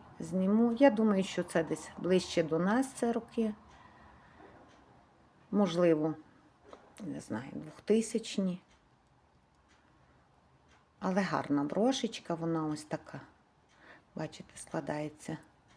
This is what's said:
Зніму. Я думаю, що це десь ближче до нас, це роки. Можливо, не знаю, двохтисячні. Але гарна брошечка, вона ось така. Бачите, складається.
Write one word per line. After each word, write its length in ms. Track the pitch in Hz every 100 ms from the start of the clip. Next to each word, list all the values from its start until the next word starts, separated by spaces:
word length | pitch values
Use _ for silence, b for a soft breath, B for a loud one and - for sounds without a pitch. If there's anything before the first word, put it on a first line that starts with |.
| - -
Зніму. 540 | 160 180 190 214 233
Я 160 | 233 277
думаю, 340 | 214 220 196
що 200 | 190 -
це 200 | 175 175
десь 260 | 156 156 - -
ближче 460 | 170 185 - -
до 160 | 160 160
нас, 320 | 180 233 269
це 220 | - 233
роки. 400 | 233 - - 220 214 - B B B B B B B B B - - - - _ _ _ _ _
Можливо, 640 | 196 196 170 175 156 156 156 - - _ _ - - - -
не 200 | 190 143
знаю, 320 | - 110 135
двохтисячні. 1080 | 147 151 - - 220 220 226 - - 190 180 _ _ _ _ _ _ _ _ _ _ _ _ _ _ _ _ _ _ _ _ _ _ _ _
Але 220 | 185 185
гарна 420 | 180 151 - 143
брошечка, 680 | 147 - 233 269 226 - -
вона 320 | 165 165 165 156
ось 180 | 151
така. 380 | - 156 - 139 - _ _ _ _ B B B _ -
Бачите, 340 | 156 - - -
складається. 840 | - 165 143 151 151 147 - 156 - _ _